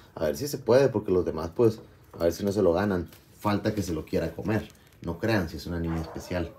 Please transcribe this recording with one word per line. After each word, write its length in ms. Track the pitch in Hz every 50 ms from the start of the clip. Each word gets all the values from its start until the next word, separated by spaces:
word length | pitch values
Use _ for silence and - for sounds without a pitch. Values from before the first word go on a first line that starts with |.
| - - -
A 100 | - -
ver 120 | 76 73
si 120 | - 135 143
se 100 | - -
puede, 300 | - - 120 135 139 127
porque 240 | - 104 - -
los 120 | 92 90 85
demás, 260 | 82 73 78 80 85 -
pues, 260 | - 120 113 - - - - - - - - - -
a 60 | 82
ver 80 | 85
si 120 | 85 - 101
no 80 | 101
se 100 | 95 104
lo 100 | 98 87
ganan. 360 | 82 87 104 107 95 90 85 - - - - - - -
Falta 360 | - 104 104 95 - 110 107
que 80 | 107
se 100 | 92 92
lo 120 | 82 78 78
quiera 280 | - - 87 76 78
comer. 360 | - - 76 90 110 104 - - - - - - - -
No 160 | - 85 85 -
crean 300 | - 107 110 101 87 82
si 100 | 82 78
es 80 | -
una 120 | 85 85 82
niña 220 | 82 82 82 80
especial. 500 | 80 - - - - - 90 87 82 - -